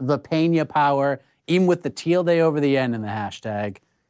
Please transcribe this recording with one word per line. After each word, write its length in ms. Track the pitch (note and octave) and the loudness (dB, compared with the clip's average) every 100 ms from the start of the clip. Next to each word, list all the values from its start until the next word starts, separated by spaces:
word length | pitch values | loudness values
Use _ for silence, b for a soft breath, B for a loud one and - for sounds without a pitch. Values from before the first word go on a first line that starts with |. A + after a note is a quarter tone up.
the 160 | C3 C#3+ | -2 -2
Pena 480 | - D#3+ E3+ E3 D3+ | -2 0 2 0 0
Power. 560 | D3+ C#3+ C#3 C#3 C3+ b b b | 0 2 2 0 -2 b b b
Even 200 | F3+ F3+ | 2 2
with 160 | F3 | 0
the 60 | D3 | -2
teal 340 | - E3 F3+ | -6 -2 0
day 180 | F3 E3+ | 2 2
over 180 | D#3+ D3 | 2 2
the 180 | C#3+ C3+ | 2 2
end 180 | B2+ A2+ | 0 -4
in 60 | |
the 60 | G#2+ | -6
hashtag. 720 | G#2+ G2 - A2+ G#2 G#2 G2+ _ _ | -6 -6 -8 -8 -6 -6 -8 _ _